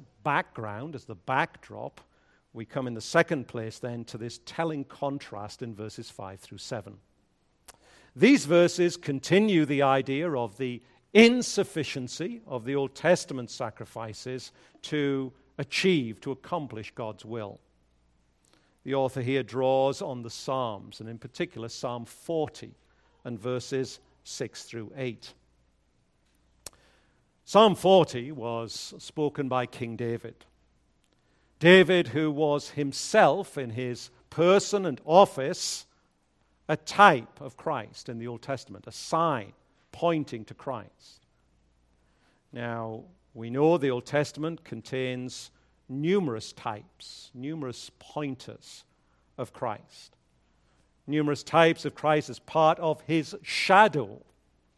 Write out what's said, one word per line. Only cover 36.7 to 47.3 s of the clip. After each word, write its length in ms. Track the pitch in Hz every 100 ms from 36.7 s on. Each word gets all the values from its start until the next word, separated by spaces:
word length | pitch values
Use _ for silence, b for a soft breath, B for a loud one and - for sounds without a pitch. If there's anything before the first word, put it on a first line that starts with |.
| 156
type 640 | - - 202 139 113 -
of 180 | 135 -
Christ 500 | 165 135 107 - -
in 100 | 117
the 100 | 117
Old 120 | 117
Testament, 460 | - 135 - 101 -
a 60 |
sign 600 | - - 160 165 131 98 - _ _ _
pointing 520 | - 170 165 139 120 104
to 80 |
Christ. 720 | - - 120 92 _ - - _ _ _ _ _ _ _ _ _ _ _ _ _
Now, 500 | 127 120 117 113 110 - _ _
we 160 | 117 117
know 260 | 131 156 170
the 140 | 139
Old 160 | 123 -
Testament 580 | 147 143 - 156 165
contains 880 | - 117 - 131 127 127 127 - - _ _ _ -
numerous 640 | 131 160 202 160 110 -
types, 800 | - 123 107 - - - - -